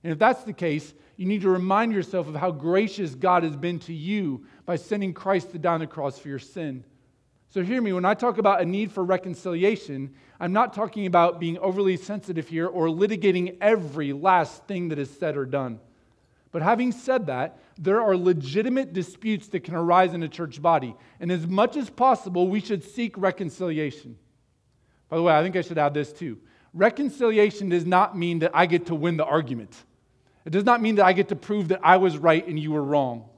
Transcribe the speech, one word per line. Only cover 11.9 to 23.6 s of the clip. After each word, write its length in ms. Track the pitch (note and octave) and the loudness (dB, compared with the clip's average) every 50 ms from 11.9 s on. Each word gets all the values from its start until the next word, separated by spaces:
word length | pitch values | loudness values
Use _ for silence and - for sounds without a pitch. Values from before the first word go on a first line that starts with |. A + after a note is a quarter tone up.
| F#3 | 0
sensitive 520 | E3 - - G#3 G3+ - - F3 E3 D3 - | 0 -4 -8 -10 -10 -8 -8 -8 -8 -8 -6
here 180 | E3 D#3+ E3 | -4 -4 -4
or 220 | F#3 E3+ F3+ D#3+ E3 | -2 -2 0 0 0
litigating 680 | D#3+ E3 G3 G#3 A3 F#3 E3 G3 F3+ F3+ F3 F#3+ F#3 - | 2 0 0 0 0 0 2 2 2 2 0 -4 -4 0
every 520 | G3 G#3 A3+ G#3 E3+ D3 C3+ D#3 D3+ C#3 | 2 2 2 2 0 -8 -8 -6 -6 -6
last 540 | C#3 C#3 D#3 F#3+ F#3 F3+ D#3 - - - _ | -6 -2 2 4 4 4 2 0 -6 -20 _
thing 220 | - G3 F3+ F3 E3+ | -8 -6 -6 -4 -4
that 100 | D#3 C#3+ | -4 -6
is 120 | C#3 C3 | -6 -8
said 260 | - - F3+ D#3 D3 | -8 -6 -6 -4 -4
or 100 | C#3+ C3+ | -4 -6
done. 320 | B2+ C3+ C#3 C3 B2 A2+ G#2+ _ _ _ _ _ _ _ _ _ _ _ _ _ _ | -4 -4 -4 -4 -4 -10 -12 _ _ _ _ _ _ _ _ _ _ _ _ _ _
But 120 | - E3 | -8 -2
having 280 | D#3 F#3 A#3 A3+ B3 B3+ | 2 2 2 2 0 -2
said 360 | A3 - - C4+ C4 B3+ F#3+ | -2 -4 -4 -2 -2 -2 -2
that, 340 | D3 C3 B2 C3+ - - - _ _ _ - | -4 -4 -4 -6 -6 -8 -16 _ _ _ -6
there 240 | D#3 F#3 G3 A3+ | -2 0 0 2
are 140 | A#3 G#3+ F#3+ | 2 2 2
legitimate 760 | F3+ F3 F#3 F3+ D#3 C3+ C3 C#3 G3+ A3 B3+ B3 C4 C4+ C4 | 2 2 2 2 0 -2 -4 -2 -2 0 0 -2 -2 -4 -4
disputes 540 | E3+ F#3 E3+ - - - - A3 G#3+ F#3+ - - | -6 -6 -6 -6 -10 -10 -4 -4 -4 -4 -4 -8
that 140 | - F3 | -10 -8
can 120 | - E3 E3+ | -8 -6 -4
arise 380 | E3 E3+ E3+ F3 F#3 F#3 F3+ | -2 0 4 6 6 6 4
in 120 | E3+ E3+ E3 | 2 -4 -6
a 40 | D3+ | -8
church 320 | - - E3+ D3+ B2+ C#3+ | -8 -8 -10 -10 -10 -2
body. 360 | D3 E3+ E3 D3+ C3 A#2+ G#2+ - - - _ _ | 2 2 2 2 0 -4 -10 -14 -20 -20 _ _
And 100 | - E3+ | -4 -2
as 160 | F#3 F3 D#3+ | -2 -2 -2
much 300 | E3+ F#3+ G3 A3 B3 - | -2 2 2 2 2 0
as 120 | D4+ C4 G3 | -4 -6 -8
possible, 600 | - - B3 C4 B3 - - F#3+ F3+ F3 F3+ F#3 | -2 2 4 4 4 2 -2 -4 0 2 2 2
we 120 | G3 G#3+ | 2 -2
should 220 | - - G#3+ F3+ | -2 -2 -6 -6
seek 340 | - - - B3 A#3 A3+ - | -6 -10 -6 -6 -6 -6 -4
reconciliation. 1000 | G3 F#3 F#3+ F3+ - G3 D#3 - - | 0 -2 -2 0 -2 -8 -8 -6 -6